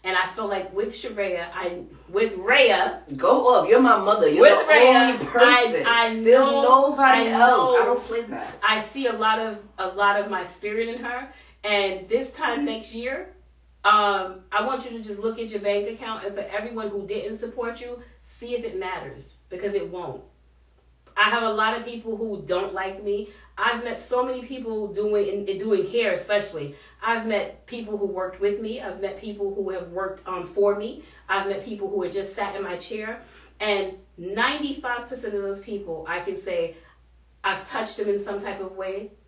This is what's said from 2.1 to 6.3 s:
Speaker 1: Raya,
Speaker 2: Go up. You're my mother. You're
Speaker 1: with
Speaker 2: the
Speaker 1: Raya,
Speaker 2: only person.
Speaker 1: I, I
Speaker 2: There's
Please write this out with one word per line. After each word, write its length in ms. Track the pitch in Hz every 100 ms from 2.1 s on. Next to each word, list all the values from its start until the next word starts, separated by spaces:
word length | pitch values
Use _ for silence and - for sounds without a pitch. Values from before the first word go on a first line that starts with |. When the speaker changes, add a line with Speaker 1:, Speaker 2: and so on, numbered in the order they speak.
| 190 226 190
Speaker 1:
Raya, 640 | 202 277 240 - - - - -
Speaker 2:
Go 360 | 262 262 247
up. 140 | 247 -
You're 140 | 240
my 160 | 254 190
mother. 320 | 202 214 151
You're 140 | 151 277 -
Speaker 1:
with 80 | -
Speaker 2:
the 80 |
Speaker 1:
Raya, 380 | 302 254 262 247
Speaker 2:
only 120 | 226 -
person. 580 | 240 247 247 233 247 -
Speaker 1:
I, 200 | 226 226
I 80 | 226
Speaker 2:
There's 220 | 226